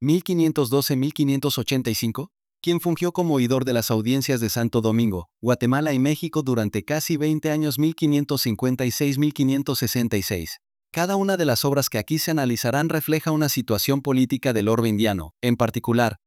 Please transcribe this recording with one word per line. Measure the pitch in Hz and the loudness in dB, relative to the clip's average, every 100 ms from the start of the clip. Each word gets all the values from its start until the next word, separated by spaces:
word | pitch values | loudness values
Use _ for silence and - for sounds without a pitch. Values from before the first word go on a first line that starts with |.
mil | 135 175 | 0 0
quinientos | - 175 160 151 120 | 0 0 2 0 0
doce, | 139 135 131 | 0 0 -2
mil | 143 | -2
quinientos | - 139 139 143 - | 0 0 0 -2 -4
ochenta | 107 131 120 | -2 -2 -2
y | |
cinco, | 110 113 - - _ _ _ | -2 -4 -4 -10 _ _ _
quien | 170 170 | -2 0
fungió | 175 160 175 | 0 -2 -2
como | 180 170 | -2 0
oidor | 139 120 131 | 2 2 2
de | 127 | 0
las | 120 110 | -2 0
audiencias | 110 110 135 131 123 | 0 0 0 0 -2
de | 110 | -2
Santo | 120 117 120 | -2 0 2
Domingo, | 110 113 113 87 - - | 4 4 2 0 -8 -4
Guatemala | 117 120 120 139 156 | 0 2 2 2 2
y | 131 | 2
México | 139 151 165 156 | 2 0 -2 -2
durante | 131 117 107 104 | 0 0 0 -2
casi | - 156 - 151 | -2 -2 -2 0
veinte | 151 151 156 | 0 0 0
años, | 151 151 139 | -2 -2 0
mil | 156 | 0
quinientos | 160 156 143 143 139 | 2 2 2 0 -2
cincuenta | 120 104 127 127 | -2 0 -2 0
y | 123 | -2
seis, | - 143 135 | 0 0 2
mil | 151 | 0
quinientos | 147 135 139 143 131 | 2 0 0 -2 -2
sesenta | 117 127 117 104 | -2 -2 0 -2
y | |
seis. | - 92 80 - _ _ _ | -2 -6 -6 -14 _ _ _
Cada | 165 180 | -4 0
una | 196 196 185 | 0 0 0
de | |
las | 151 113 | 0 0
obras | 143 139 - | 0 0 -2
que | 110 | -4
aquí | - 156 | -2 -2
se | - | 0
analizarán | 156 127 117 120 135 160 | 0 0 0 -2 0 0
refleja | 160 151 156 165 | -2 0 -2 0
una | 156 147 | 0 0
situación | 131 113 104 - 139 | -2 -2 -2 0 0
política | 139 131 127 131 135 | 2 2 2 0 0
del | 110 104 | 0 2
orbe | 117 113 | 2 2
indiano, | 104 110 95 78 - | 2 2 0 -6 -4
en | 123 | 0
particular, | 120 113 120 - 117 117 107 | 2 0 -2 0 2 2 -2